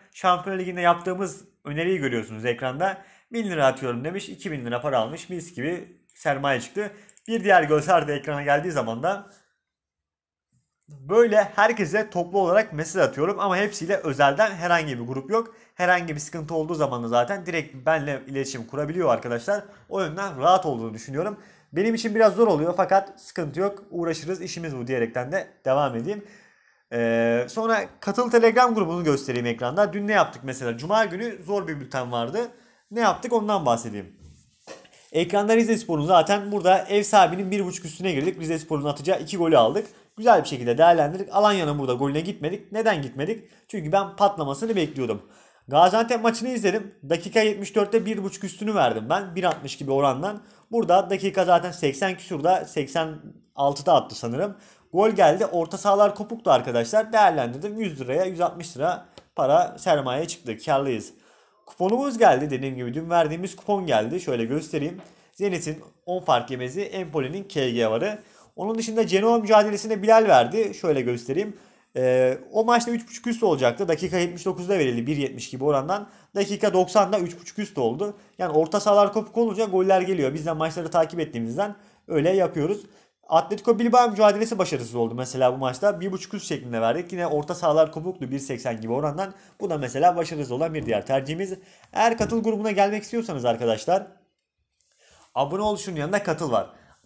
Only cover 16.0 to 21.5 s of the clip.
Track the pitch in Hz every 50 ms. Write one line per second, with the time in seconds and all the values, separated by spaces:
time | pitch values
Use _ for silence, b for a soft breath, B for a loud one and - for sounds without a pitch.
16 | 170 165 151 151 147 - - 170 156 147 170 160 156 156 170 151 151 131 127 120
17 | 120 113 120 120 123 120 202 196 175 175 165 165 151 156 - 135 123 151 160 156
18 | 143 143 143 131 - 135 139 135 139 135 - 123 113 113 - 139 147 147 160 185
19 | 175 143 120 110 - 127 120 117 117 - 202 208 202 B B B B - - 196
20 | 185 156 151 185 202 196 160 131 131 170 185 190 - 160 135 117 113 113 107 113
21 | - - 135 143 170 208 208 B B B